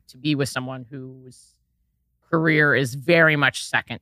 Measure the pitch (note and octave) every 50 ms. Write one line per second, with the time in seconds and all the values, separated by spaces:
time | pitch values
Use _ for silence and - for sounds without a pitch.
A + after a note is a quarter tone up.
0 | _ _ - B2+ B2+ D3+ D3+ C#3 C#3 - - C3 B2+ B2+ C3 C3 B2+ A2 C#3+ C3+
1 | C3 C3 C3 C3 B2+ B2+ B2 _ _ _ _ _ _ _ _ _ _ _ _ _
2 | _ _ _ _ _ _ - E3 D#3+ E3 D#3 D3+ D3+ D3 C3 A#2+ C#3 B2 A#2+ C#3+
3 | B2 D3 E3+ E3 E3 D#3 D3+ D3 C#3+ C3 - - - - - A2+ - - A#2+ -